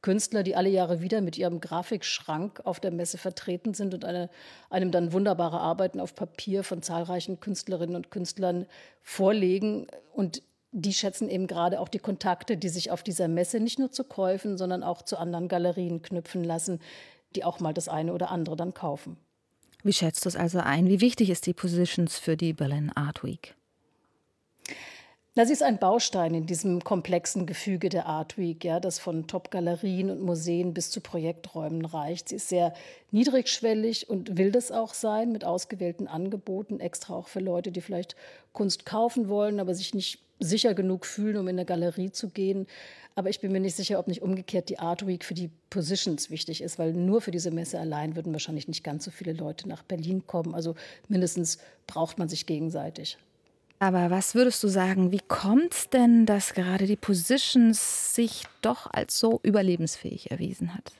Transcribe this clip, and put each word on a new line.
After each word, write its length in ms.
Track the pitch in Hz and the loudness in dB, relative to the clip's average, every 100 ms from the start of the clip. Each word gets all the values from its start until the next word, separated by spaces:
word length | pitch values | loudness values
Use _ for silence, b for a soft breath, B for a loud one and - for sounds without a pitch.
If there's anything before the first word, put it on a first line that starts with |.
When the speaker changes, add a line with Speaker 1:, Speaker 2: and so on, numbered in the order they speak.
Speaker 1:
Künstler, 400 | 202 202 - 214 | 2 0 0 0
die 120 | 185 185 | 0 2
alle 140 | 190 | 4
Jahre 320 | 190 175 175 | 4 2 0
wieder 200 | 180 220 | 0 0
mit 160 | 180 - | -2 0
ihrem 200 | 180 170 | -2 -2
Grafikschrank 1000 | - 165 175 208 - - - 156 196 - - | -4 -6 -4 -6 -4 -6 -4 -4 -6 -6 -6
auf 140 | 180 | -4
der 120 | 190 | -4
Messe 260 | 170 170 185 | -4 -4 -4
vertreten 560 | 190 - - 180 226 | -8 -8 -6 -4 -4
sind 220 | 190 202 180 | -4 -4 -4
und 100 | - | -4
eine, 240 | 180 175 B B B B | -4 -6 B B B B
einem 220 | 185 185 | 0 2
dann 200 | 175 170 | 2 4
wunderbare 480 | 180 202 175 170 160 | 2 2 2 0 0
Arbeiten 400 | 160 170 185 190 | 0 2 0 0
auf 140 | 180 | -8
Papier 500 | - 180 - - 196 | -6 -10 -8 -4 -2
von 200 | 190 175 | -2 -6
zahlreichen 560 | - 170 170 180 - 180 | -4 -4 -2 -4 -4 -8
Künstlerinnen 560 | - 185 - 185 170 175 | -6 -6 -4 -4 -2 -4
und 160 | - | -6
Künstlern 560 | 202 175 - 185 175 185 b b b | -8 -8 -2 0 0 -4 b b b
vorlegen. 880 | - - 190 214 185 190 214 208 - - 147 | -14 2 4 6 4 2 0 -2 -8 -16 _
Und 300 | 196 190 - _ _ _ | -4 -2 -4 _ _ _
die 220 | 214 196 | -4 -2
schätzen 360 | 190 202 - 208 | 0 -2 -4 -2
eben 180 | 185 185 | -2 -2
gerade 320 | 170 175 190 | 2 2 2
auch 80 | 180 | -4
die 120 | 196 | -4
Kontakte, 580 | - 196 190 175 - 202 | -4 -2 0 -2 -2 -2
die 120 | 180 | -2
sich 220 | 170 - | -4 -4
auf 100 | 170 | -4
dieser 260 | - 175 170 | -4 -2 0
Messe 320 | 165 175 226 | 2 0 0
nicht 200 | 226 - | 0 0
nur 120 | 262 | -2
zu 120 | - | -2
Käufen, 540 | 262 - 185 196 214 190 | -6 -2 0 0 -2 -4
sondern 260 | 185 180 | -2 -2
auch 180 | 175 170 | -4 -6
zu 160 | - 180 | -6 -4
anderen 300 | 170 175 175 | -4 -4 -2
Galerien 560 | 180 175 175 175 170 | 0 0 0 -4 -4
knüpfen 400 | 165 175 170 185 | -4 -6 -4 -4
lassen, 360 | 170 165 180 170 B B B B _ - | -2 -2 -2 -6 B B B B _ -4
die 80 | |
auch 160 | 170 - | -4 -2
mal 140 | 165 | -2
das 140 | 151 - | -2 -4
eine 260 | 156 165 | -4 -2
oder 160 | 175 175 | -2 -2
andere 260 | 180 165 156 | -2 -4 -4
dann 200 | 175 - | -6 -4
kaufen. 420 | 170 147 - 165 _ _ _ _ _ _ | -6 -6 -10 -18 _ _ _ _ _ _
Speaker 2:
Wie 100 | 202 | 0
schätzt 320 | - 165 - 180 | 2 2 0 -2
du 40 | |
es 60 | 170 | 0
also 240 | 175 180 | 0 2
ein? 280 | - 143 180 | 2 4 6
Wie 140 | 190 | 8
wichtig 300 | 240 240 202 | 6 6 2
ist 160 | 175 - | 2 0
die 80 | 180 | -2
Positions 640 | 180 170 175 - 165 - | 0 2 2 2 0 0
für 180 | - 160 | -2 0
die 160 | 170 | 0
Berlin 380 | 156 139 143 147 | 0 0 0 -2
Art 300 | - 147 - | -2 -4 -4
Week? 320 | - 170 - - _ _ _ _ _ _ _ _ _ _ B B B B B B _ | -8 -8 -14 -20 _ _ _ _ _ _ _ _ _ _ B B B B B B _
Speaker 1:
Na, 100 | - | 4
sie 100 | 233 | 4
ist 100 | 285 | 6
ein 160 | 285 214 | 4 4
Baustein 560 | 190 233 - 190 165 165 | 4 4 2 2 2 0
in 100 | 160 | 0
diesem 380 | 170 196 180 | -2 0 0
komplexen 640 | - 190 165 175 - 202 170 | 0 -2 2 0 0 -4 -4
Gefüge 420 | - - 185 185 | -4 -4 0 0
der 160 | 185 165 | -2 -2
Art 320 | 156 160 - | -4 -4 -4
Week, 260 | 175 165 | -4 -2
ja, 160 | 175 165 | -2 0
das 200 | 185 - | 0 -4
von 260 | - 160 160 | -4 -6 -4
Top-Galerien 840 | 185 - 190 175 170 202 185 190 | -8 -4 -2 0 0 -2 0 -2
und 100 | 185 | -2
Museen 540 | 185 165 165 170 180 170 | -2 -2 0 0 0 -2
bis 160 | - | -6
zu 100 | 226 | -6
Projekträumen 840 | - 175 160 170 - 165 156 160 160 | -6 -4 -4 -6 -10 -8 -4 -4 -4
reicht. 440 | 165 147 175 - | -4 -4 -6 -8
Sie 60 | 208 | -8
ist 140 | - | 0
sehr 260 | 180 170 170 B B B | 2 2 0 B B B
niedrigschwellig 960 | 208 269 262 240 - 226 220 220 214 - | 4 6 4 2 0 2 2 0 -2 -4
und 300 | 196 180 180 | -4 -2 2
will 140 | 190 | 4
das 200 | 240 240 | 4 0
auch 220 | 226 226 | -4 -4
sein, 380 | - 220 214 233 | -2 0 0 0
mit 140 | 214 175 | -2 -2
ausgewählten 600 | 180 - 196 180 170 196 | -4 -4 -4 -4 -4 -6
Angeboten, 720 | 160 190 202 - 190 208 202 | -4 -4 -6 -4 -6 -6 -6
extra 360 | 175 - - 180 | -6 -8 -8 -10
auch 120 | 180 | -8
für 120 | 196 | -6
Leute, 320 | 190 175 180 | -2 -2 -2
die 100 | 180 | -8
vielleicht 340 | 170 180 180 - B B B | -6 -6 -6 -12 B B B
Kunst 320 | - 202 - - | -2 -2 -2 -2
kaufen 440 | 208 233 247 202 | 2 2 2 0
wollen, 300 | 202 208 208 | 2 2 0
aber 140 | 185 | -2
sich 220 | 185 190 202 | -2 -2 -4
nicht 240 | 190 - _ _ | -4 -8 _ _
sicher 320 | 165 208 240 | 0 4 4
genug 320 | 190 190 185 - | 4 0 0 -4
fühlen, 320 | - 214 208 | -2 0 0
um 100 | 185 | 0
in 80 | 180 | -2
eine 100 | 180 | -2
Galerie 460 | 175 175 180 190 | 0 0 -2 -6
zu 180 | - 208 | -6 -8
gehen. 380 | - 190 196 190 B B B B - | -2 0 0 -4 B B B B -4
Aber 140 | 185 | -2
ich 100 | 214 | -2
bin 120 | 196 | 0
mir 80 | 190 | 0
nicht 160 | 190 170 | 0 -2
sicher, 240 | 185 202 | -2 0
ob 80 | - | 0
nicht 140 | 170 | -2
umgekehrt 480 | 185 190 185 185 175 | -2 -2 0 -2 -2
die 100 | 196 | -4
Art 260 | 170 175 196 | -2 -2 -2
Week 180 | 180 | -4
für 100 | - | -4
die 160 | 170 175 - _ | -6 -8 -10 _
Positions 600 | 202 156 190 202 151 - | -4 -2 -2 0 -2 -4
wichtig 320 | 160 - 156 | -6 -6 -6
ist, 180 | 139 - | -8 -2
weil 140 | 165 | -2
nur 280 | 170 180 220 | 2 2 2
für 100 | 220 | 2
diese 200 | 175 175 | -4 -2
Messe 280 | 165 165 170 | -4 -4 -6
allein 360 | 165 151 156 165 | -4 -4 -4 -6
würden 180 | 160 | -4
wahrscheinlich 340 | 151 - 156 - | -6 -4 -6 -6
nicht 160 | 156 | -8
ganz 220 | - 151 - | -6 -8 -8
so 60 | |
viele 220 | - 180 | -10 -8
Leute 360 | 160 151 156 196 | -6 -6 -8 -10
nach 140 | 165 | -12
Berlin 420 | - 180 160 190 - | -8 -6 -2 -2 -2
kommen. 280 | 175 165 170 | -4 -2 -4
Also 200 | 165 160 B B _ | -4 -6 B B _
mindestens 520 | 190 180 175 165 - b b - | 2 2 0 -2 -4 b b -10
braucht 300 | - 165 - | -2 -2 -2
man 100 | 165 | -4
sich 180 | 170 - | -4 -4
gegenseitig. 720 | 156 160 160 156 160 151 - _ _ _ _ _ _ | -2 -2 -4 -6 -8 -10 -12 _ _ _ _ _ _
Speaker 2:
Aber 320 | 196 185 175 | 2 4 4
was 240 | 185 - 233 | 2 2 6
würdest 280 | 247 233 | 6 6
du 40 | 208 | 2
sagen, 440 | 190 185 190 185 | 4 2 4 4
wie 100 | 190 - | 4 0
kommt's 600 | - 196 240 339 - - | -2 6 6 6 0 2
denn, 360 | 254 240 233 220 | 6 10 10 8
dass 280 | 202 - | 6 2
gerade 320 | - 180 190 196 | 0 0 2 2
die 100 | 208 | 2
Positions 1160 | - 185 170 - - 262 233 214 - - - - | 2 2 4 2 6 8 8 6 2 -2 0 2
sich 280 | 233 - - _ | 0 -2 -12 _
doch 260 | 220 247 - | -2 -2 -4
als 280 | - - - | -4 -2 2
so 200 | 226 226 | 4 4
überlebensfähig 880 | - 208 190 175 160 - - - - | 4 4 4 2 0 -4 -8 -8 -8
erwiesen 420 | 170 185 185 170 180 | -6 -4 -4 -6 -8
hat? 180 | - | -14